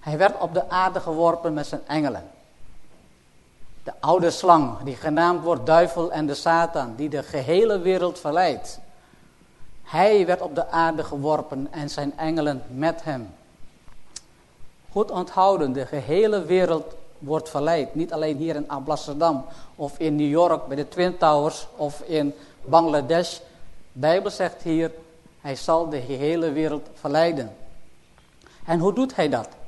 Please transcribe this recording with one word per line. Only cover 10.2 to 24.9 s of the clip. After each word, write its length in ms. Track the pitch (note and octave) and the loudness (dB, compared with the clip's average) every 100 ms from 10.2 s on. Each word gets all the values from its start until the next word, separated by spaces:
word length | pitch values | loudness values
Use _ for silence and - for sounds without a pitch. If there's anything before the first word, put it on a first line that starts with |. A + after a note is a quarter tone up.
| F3 | 4
werd 140 | F3+ | 0
op 140 | D#3+ | -2
de 160 | D3 E3 | -4 -2
aarde 340 | E3 E3 D#3+ | 2 2 0
geworpen 640 | D3+ C#3+ C#3+ D3+ - C3+ C3+ | -4 -4 0 0 -2 -8 -8
en 200 | - D3 | -8 -8
zijn 280 | - C#3+ - | -6 -6 -4
engelen 440 | D#3+ E3 D3+ C3+ A2 | -2 0 0 -2 -8
met 360 | B2+ D#3 E3 | -4 -2 -2
hem. 300 | - C3+ G#2 - _ _ - _ - - - - _ _ _ _ - - - | -6 -8 -10 -18 _ _ -18 _ -20 -16 -16 -18 _ _ _ _ -18 -18 -8
Goed 200 | G3 G#3+ | -2 -2
onthouden, 640 | F3+ F3+ - F#3+ F#3+ C#3+ | -2 -4 4 4 4 0
de 140 | B2+ B2+ | -2 -4
gehele 580 | D3 A2+ E3 G#3+ G#3 | -6 0 2 4 2
wereld 500 | D#3 F#3 F3+ D#3+ D3 - - - | 2 2 4 2 -2 -14 -16 -14
wordt 300 | C#3 D#3 D#3 | -4 -4 -2
verleid. 460 | D3 D3 E3 B2+ | -2 2 0 0
Niet 180 | D3+ E3+ | -4 -4
alleen 240 | D#3+ D#3 C#3+ | -2 -2 -2
hier 200 | E3 D3 | -4 -4
in 120 | D3 | -6
Amsterdam 760 | C#3+ C3+ D3 - D3 E3 C#3 - - - | -8 -4 -4 -4 0 2 2 -4 -14 -16
of 240 | - C#3+ - | -10 -8 -4
in 180 | D#3+ D3+ | -2 2
New 140 | D3 | 2
York 360 | D3+ F3 D#3 - | 4 4 2 -2
bij 100 | C#3 | -6
de 120 | D3 | -6
Twin 280 | - F3+ F3 | 0 -2 4
Towers 500 | E3 D3 D3+ D#3 - - | 4 4 2 -4 -12 -6
of 240 | D3+ - | -6 -6
in 340 | - D#3+ C#3+ C#3 - - | -4 0 0 -4 -18 -16
Bangladesh. 720 | - D#3+ E3 D3 C3 E3 F3 - | 2 4 4 0 2 0 0 -6
De 60 | - - - - - | -16 -16 -14 -14 -16
Bijbel 380 | B2+ D3 F3+ G3 | -2 2 2 0
zegt 320 | - F3+ - | -2 -4 -4
hier: 280 | E3+ D#3+ D#3+ | -2 0 0